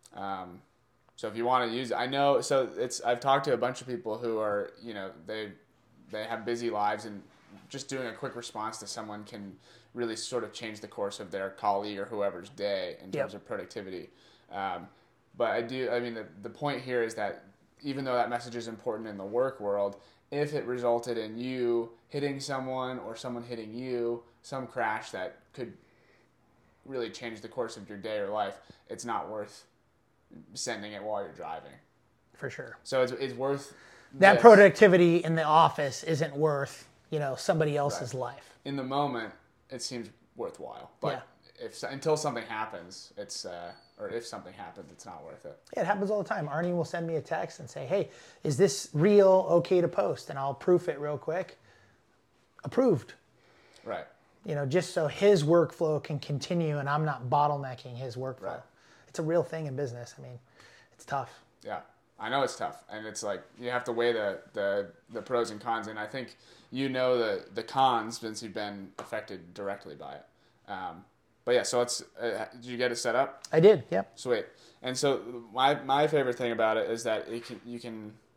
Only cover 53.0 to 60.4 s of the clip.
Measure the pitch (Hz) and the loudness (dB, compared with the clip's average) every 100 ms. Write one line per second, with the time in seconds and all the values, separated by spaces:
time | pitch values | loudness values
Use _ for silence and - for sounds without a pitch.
53 | - - _ _ _ _ _ - 117 90 | 0 -16 _ _ _ _ _ -16 -8 -8
54 | - _ _ _ - 147 135 170 175 - | -8 _ _ _ -6 -4 0 0 0 0
55 | 151 - 202 196 147 170 160 - 160 151 | -2 4 6 6 8 6 6 2 -2 0
56 | - 147 - 143 - 175 160 147 139 147 | -2 -6 -4 -6 -2 0 0 -2 -2 0
57 | 156 127 123 143 147 143 135 123 127 123 | 0 -2 0 4 4 2 -4 -10 -14 -10
58 | 131 120 131 123 95 80 - _ _ - | -10 -8 -8 -8 -10 -10 -12 _ _ -20
59 | - - 156 170 - 160 151 131 139 120 | -12 -6 0 2 0 -4 -6 -4 -4 -6
60 | 120 - 131 123 | -14 -16 -18 -18